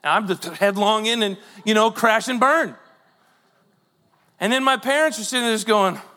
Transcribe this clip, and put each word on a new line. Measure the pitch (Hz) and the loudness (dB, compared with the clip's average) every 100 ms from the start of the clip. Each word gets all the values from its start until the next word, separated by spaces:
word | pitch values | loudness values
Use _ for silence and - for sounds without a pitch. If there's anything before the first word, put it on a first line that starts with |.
And | 147 | 0
I'm | 180 202 | -2 -2
just | 175 175 165 | -6 -8 -2
headlong | 202 202 208 214 220 | -2 2 0 0 0
in | 233 | -2
and, | 208 190 - - | -2 -4 -16 -8
you | 208 | 0
know, | 214 226 | 2 2
crash | - 226 220 247 | 2 2 2 -2
and | 247 | 0
burn. | 254 320 233 120 _ _ _ _ _ _ _ _ _ _ _ _ _ _ _ _ | 2 2 -2 -8 _ _ _ _ _ _ _ _ _ _ _ _ _ _ _ _
And | 196 | -2
then | 262 | 0
my | 262 254 | 0 0
parents | 254 285 311 220 | 0 2 0 -2
are | |
sitting | 214 254 | -6 -2
there | 233 | 0
just | 220 202 | -2 0
going | 214 190 180 - | 2 2 -2 -14